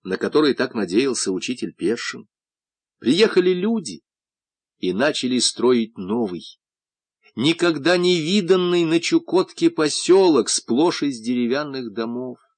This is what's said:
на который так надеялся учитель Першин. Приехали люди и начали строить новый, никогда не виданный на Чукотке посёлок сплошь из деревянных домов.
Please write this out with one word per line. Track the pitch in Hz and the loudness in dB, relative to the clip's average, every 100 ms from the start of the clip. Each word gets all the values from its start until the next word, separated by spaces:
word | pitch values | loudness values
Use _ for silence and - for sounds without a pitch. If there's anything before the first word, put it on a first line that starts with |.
на | 92 92 | -6 -4
который | - 147 151 | 0 2 2
так | 120 123 | 0 -4
надеялся | 117 95 98 135 113 - | -4 -2 0 0 -2 -4
учитель | 92 - 127 98 | -6 -6 -8 -10
Першин. | - 87 120 - - - _ _ _ _ _ _ _ | -6 -4 -4 -8 -12 -18 _ _ _ _ _ _ _
Приехали | 110 165 214 185 180 | 0 2 4 4 2
люди | 180 208 226 165 85 _ _ _ _ _ _ _ _ | 0 -2 -2 -6 -14 _ _ _ _ _ _ _ _
и | 92 | -4
начали | 92 147 - 123 127 | 0 0 0 -2 0
строить | - - 117 123 110 - | -2 0 2 2 0 -8
новый, | 92 117 107 85 - - _ _ _ _ _ _ _ | -6 -4 -4 -6 -14 -20 _ _ _ _ _ _ _
никогда | - 139 165 175 151 143 180 | -2 0 2 0 0 0 2
не | 180 175 | 4 2
виданный | 156 208 170 185 180 175 | 2 0 2 2 4 2
на | 160 165 | 2 0
Чукотке | - 165 - 180 180 - 165 | 2 0 2 -2 -2 0 0
посёлок | - 151 - - 190 185 139 101 | 2 -2 -2 4 6 6 4 2
сплошь | - - 120 170 - | -4 -2 2 2 0
из | 143 120 | -4 -4
деревянных | 110 123 120 135 147 135 117 | -4 -2 0 -2 -4 -8 -10
домов. | 98 117 120 127 - _ | -8 -6 -6 -10 -12 _